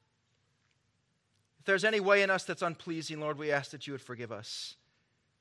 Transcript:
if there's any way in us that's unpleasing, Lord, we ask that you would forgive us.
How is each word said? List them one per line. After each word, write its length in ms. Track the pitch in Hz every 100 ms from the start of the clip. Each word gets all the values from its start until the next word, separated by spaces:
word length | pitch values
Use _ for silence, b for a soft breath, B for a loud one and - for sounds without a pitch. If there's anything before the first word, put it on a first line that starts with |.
| _ _ _ _ _ _ _ _ _ _ _ _ _ _ _ _
if 60 | -
there's 200 | 190 214
any 140 | 214
way 240 | 196 202
in 60 | 196
us 160 | 190 -
that's 160 | 170
unpleasing, 580 | 175 160 180 160 147 156
Lord, 180 | 151 143
we 140 | 151
ask 200 | 143 131
that 140 | 143 143
you 80 |
would 80 | 135
forgive 300 | - 120 117
us. 440 | 107 107 - - - _ _ _ _ _ _